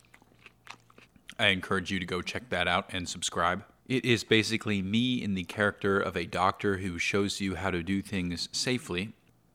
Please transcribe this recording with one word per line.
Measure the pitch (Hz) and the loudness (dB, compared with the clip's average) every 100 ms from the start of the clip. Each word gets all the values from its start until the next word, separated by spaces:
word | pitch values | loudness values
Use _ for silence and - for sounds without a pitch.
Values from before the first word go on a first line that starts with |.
| _ - _ _ - _ - - _ - - - - - | _ -20 _ _ -20 _ -20 -20 _ -20 -20 -20 -14 2
I | 104 | 4
encourage | 95 - 95 85 | 4 2 -2 0
you | 95 | -2
to | 87 | -2
go | 92 | -4
check | 90 95 - | -4 -8 -2
that | 90 87 | 0 2
out | 90 - | 2 0
and | 92 87 | -6 -6
subscribe. | 90 - 92 87 92 - _ - | -6 -4 0 2 0 -4 _ -4
It | 127 127 | 0 2
is | 110 | 2
basically | - 110 104 110 113 101 | 4 4 4 0 0 -2
me | 92 113 127 123 | 2 2 2 0
in | 104 | 0
the | 95 | -2
character | 87 - 104 - 101 98 | -2 0 0 2 2 2
of | 92 90 | 2 -2
a | |
doctor | 87 90 95 - 104 95 | -2 0 2 2 0 0
who | 95 85 | -2 -4
shows | - 101 101 - | 0 0 0 0
you | 98 87 | -2 -2
how | 95 | -2
to | 90 | -2
do | 82 98 | 0 -2
things | - 98 87 87 - | -2 -4 -2 -4 -6
safely | - - 127 - 90 107 - _ _ _ | -4 -2 -2 -2 -4 -4 -8 _ _ _